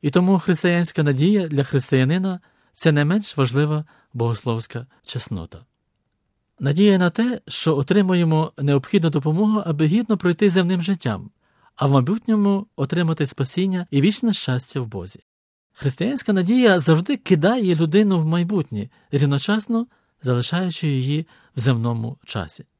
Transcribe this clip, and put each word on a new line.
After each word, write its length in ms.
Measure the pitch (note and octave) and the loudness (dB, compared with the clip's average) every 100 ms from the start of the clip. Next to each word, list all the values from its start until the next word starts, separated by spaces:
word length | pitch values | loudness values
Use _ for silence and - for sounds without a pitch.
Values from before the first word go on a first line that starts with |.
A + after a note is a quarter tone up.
І 80 | D3 | 0
тому 300 | F3 F3+ F#3+ | 2 4 2
християнська 640 | - F3 F3+ F3 E3+ - | 2 0 2 0 0 0
надія 440 | D3 C3+ E3 G#3 E3+ | 0 2 2 2 0
для 160 | C#3+ | -2
християнина — 760 | C#3 C#3 - C3+ C3 F3 F#3+ F3+ _ _ _ | 0 -2 0 0 2 0 -2 -6 _ _ _
це 180 | - E3 | -2 0
не 140 | D3 D3 | 2 2
менш 320 | G3 G3+ - | 0 -2 -2
важлива 480 | B2+ B2+ D3+ D3+ D3+ _ _ | 0 0 0 -2 -6 _ _
богословська 720 | B2 A#2 A2+ - A2+ - A#2+ B2 _ - | -4 -2 -2 -4 -6 -6 -12 -14 _ -14
чеснота. 600 | B2 - G2 E2 E2+ _ _ _ _ _ _ _ _ _ _ | -10 -8 -8 -10 -18 _ _ _ _ _ _ _ _ _ _
Надія 380 | C#3 D3+ G#3 F#3+ | -2 4 4 6
на 120 | F3+ | 2
те, 320 | - A#3+ B3 - | 2 -2 -2 -8
що 300 | - - C#3+ | -4 0 0
отримуємо 760 | C3+ G3 F#3+ F3+ E3 D#3 D#3+ - | 2 2 2 2 2 2 0 -2
необхідну 520 | C#3+ C#3+ C3+ G3+ E3 | 0 0 2 0 2
допомогу, 540 | D3 D3 D#3+ G#3+ G#3+ E3+ | 0 -2 0 2 0 -2
аби 200 | D3+ D#3 | 0 2
гідно 320 | G3+ A#3 G#3 | 2 0 -2
пройти 320 | F3+ E3+ G#3 | 0 2 2
земним 320 | F#3 F3 F#3 | 2 0 -2
життям, 480 | E3+ G3 B2+ G#2 - _ _ _ _ - | -2 -4 -4 -6 -10 _ _ _ _ -2
а 120 | C#3+ | 2
в 40 | |
майбутньому 760 | C#3 B2+ A3 - A3 G3+ G3 G3+ - | 4 2 -2 0 2 2 0 -4 -6
отримати 500 | C#3 E3 E3 D#3+ C#3+ | -4 0 0 0 -4
спасіння 640 | - C3 - F#3+ F#3 F3 | -4 -4 -2 -2 -2 -2
і 100 | C#3 | 2
вічне 320 | D#3+ G#3 A#3 | 2 2 -2
щастя 480 | G3 - B2+ - C#3 | -2 -2 -4 -4 -8
в 60 | A#2 | -8
Бозі. 320 | A#2+ F#2 - _ _ _ _ _ | -10 -12 -16 _ _ _ _ _
Християнська 600 | _ C#3 - G3+ C#4 - | _ -6 -2 -4 -4 -2
надія 460 | G3 F3+ B3 A#3+ F3+ | 0 2 4 4 4
завжди 380 | D3+ D#3+ F#3 C#4+ | 4 2 2 -6
кидає 580 | - F3 E3+ B3+ G3 E3 | 0 2 2 2 0 0
людину 440 | D#3+ F#3 G#3+ F3+ | 2 2 2 2
в 60 | D#3 | 0
майбутнє, 640 | E3+ F3 G3+ - G#2+ A2 _ _ | 0 0 -2 -4 -8 -10 _ _
рівночасно 760 | C#3+ C#3+ C#3 - G#3+ G#3+ A3+ A#3+ _ _ _ B2+ | 0 0 0 0 -2 0 -4 -4 _ _ _ -2
залишаючи 600 | B2 A#2+ E3+ F#3 E3 D#3 | -2 0 -2 -4 -4 -2
її 400 | C3+ B2+ D3 D#3+ _ _ - | -2 -2 -4 -6 _ _ -4
в 40 | |
земному 580 | A#2+ A#2+ A#2 A#2 A2+ C3+ - | 0 0 -2 -4 -6 -10 -10
часі. 400 | A2 D#2+ - - | -8 -8 -12 -20